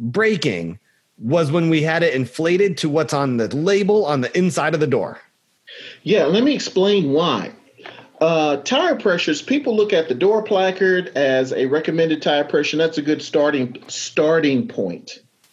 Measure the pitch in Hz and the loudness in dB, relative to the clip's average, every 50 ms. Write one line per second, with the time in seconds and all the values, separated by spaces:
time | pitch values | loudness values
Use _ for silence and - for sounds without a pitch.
0 | 117 117 123 196 220 220 220 165 - 139 98 87 85 85 82 - _ _ _ _ | -10 -6 -2 0 0 0 0 0 -2 -2 -2 -2 -4 -8 -10 -12 _ _ _ _
1 | _ _ _ - 113 117 151 170 165 139 147 175 165 165 160 156 151 160 160 165 | _ _ _ -10 -4 0 0 2 2 2 0 0 2 2 2 2 2 0 0 2
2 | 170 165 127 131 127 120 - - 160 170 175 185 202 196 165 - - 156 143 160 | 2 2 2 0 -2 -4 -4 -4 0 0 2 2 2 0 0 -2 -4 -2 0 0
3 | 156 - 156 143 139 135 123 117 110 95 120 139 156 190 202 196 208 190 208 214 | 0 0 0 -2 0 0 0 -2 -2 -2 -2 -2 0 2 2 2 2 2 2 2
4 | 196 147 151 135 123 123 - 175 180 180 135 175 147 156 165 156 151 139 135 113 | 2 2 0 0 -2 -2 0 0 0 0 0 0 0 0 0 0 0 0 0 0
5 | 87 76 - - - _ _ _ _ _ _ _ _ - - - - - - - | -2 -4 -8 -12 -18 _ _ _ _ _ _ _ _ -20 -20 -20 -20 -20 -20 -12
6 | - - 214 202 151 143 170 214 254 294 277 196 - - - 190 185 202 208 202 | -2 0 2 2 4 4 2 2 2 2 2 0 -4 -4 0 0 2 4 2 2
7 | 165 139 135 151 175 165 131 104 90 - - - _ _ _ - - - - - | 2 2 2 2 2 0 0 -2 -4 -8 -12 -18 _ _ _ -20 -20 -20 -20 -20
8 | - - _ - 160 160 165 160 151 151 143 139 143 - 247 285 359 349 285 220 | -20 -20 _ -2 0 2 2 2 2 0 0 -2 -2 -2 0 0 2 0 0 0
9 | - 208 175 175 - - 302 - - - 269 294 277 262 220 214 208 208 202 165 | 0 0 0 0 0 -2 -2 -4 -2 -2 -2 -2 0 0 0 0 2 2 2 0
10 | 160 - - 120 175 196 220 214 214 - 208 190 190 190 185 190 196 185 185 180 | 0 0 -2 0 2 2 2 2 0 0 0 2 2 0 0 0 2 2 2 0
11 | 175 - - 135 143 131 131 131 131 131 131 - 131 131 139 160 156 - 160 165 | -2 -2 -2 0 2 2 2 2 0 0 -2 -2 0 0 0 0 0 0 0 0
12 | 165 160 156 156 - 170 147 147 143 - - 151 151 - - 151 160 160 160 151 | 2 0 0 0 0 0 0 0 0 0 0 0 0 0 0 0 0 0 -2 -2
13 | 143 147 151 143 135 - - 156 143 147 147 139 127 123 120 - - - - - | -2 -2 -2 -2 -4 -2 0 0 2 2 2 0 -2 -4 -6 -12 -16 -14 -12 -12
14 | - - - - 156 156 165 165 151 143 135 123 113 117 - - 101 90 85 76 | -12 -6 -2 0 2 2 2 2 2 2 0 0 -2 -4 -6 -6 -6 -6 -6 -10
15 | - - - - _ _ _ _ _ _ | -14 -18 -20 -20 _ _ _ _ _ _